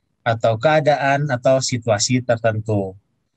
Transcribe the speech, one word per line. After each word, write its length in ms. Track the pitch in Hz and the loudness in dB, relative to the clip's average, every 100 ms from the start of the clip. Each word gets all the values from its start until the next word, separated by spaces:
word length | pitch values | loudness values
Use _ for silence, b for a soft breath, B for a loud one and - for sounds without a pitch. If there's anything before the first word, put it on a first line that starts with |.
| _ _ 117 | _ _ -4
atau 320 | 113 117 113 | 0 0 0
keadaan 720 | 156 156 147 135 139 143 147 | 2 2 2 2 2 0 -2
atau 320 | 123 135 131 | -2 2 0
situasi 640 | - 120 113 104 - 127 123 | 0 -4 -2 -2 0 0 0
tertentu. 720 | 113 113 107 107 104 95 95 _ _ _ | 0 0 -2 -2 -4 -4 -10 _ _ _